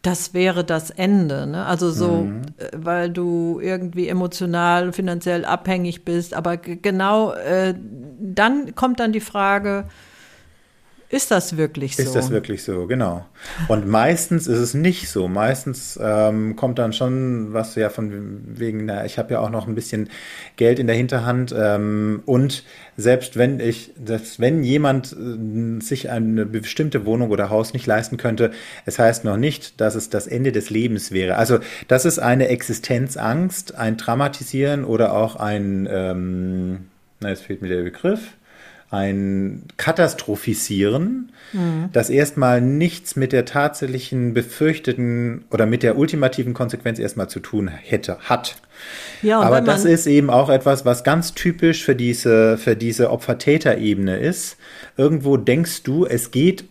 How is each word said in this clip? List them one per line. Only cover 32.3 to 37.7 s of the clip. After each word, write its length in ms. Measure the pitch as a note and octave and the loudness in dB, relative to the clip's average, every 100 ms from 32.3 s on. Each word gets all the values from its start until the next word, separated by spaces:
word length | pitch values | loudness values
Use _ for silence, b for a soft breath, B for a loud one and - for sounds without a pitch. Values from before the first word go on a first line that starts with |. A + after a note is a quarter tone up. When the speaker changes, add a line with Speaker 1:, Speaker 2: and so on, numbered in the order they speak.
| B2+ B2+ | 4 2
Speaker 2:
Existenzangst, 1300 | A#2+ - A#2 - A#2+ C#3 C3+ A2 C#3 F#3 - - - | 0 -2 -6 -2 -2 -2 -2 -2 0 -2 -4 -12 -4
ein 200 | A2+ A2+ | -4 -2
Dramatisieren 880 | - A#2+ C#3+ C#3+ B2+ C3 C#3 C#3+ | -2 0 0 -4 -6 -2 0 0
oder 300 | A#2+ A2+ G#2+ | 0 2 4
auch 240 | G2+ A2 - | 2 0 -2
ein, 500 | G#2 G#2 G2 G2 G2 | -4 -2 -2 -2 -2
ähm, 960 | G2 F#2 F#2 F2+ F#2 F#2 F#2 F#2 F#2 F#2 _ _ _ | -2 -2 -4 -4 -4 -4 -4 -4 -6 -12 _ _ _
na, 80 | G#2 | -6
jetzt 140 | F#2+ | -6
fehlt 180 | - F#2+ | -8 -8
mir 80 | |
der 140 | F#2+ | -4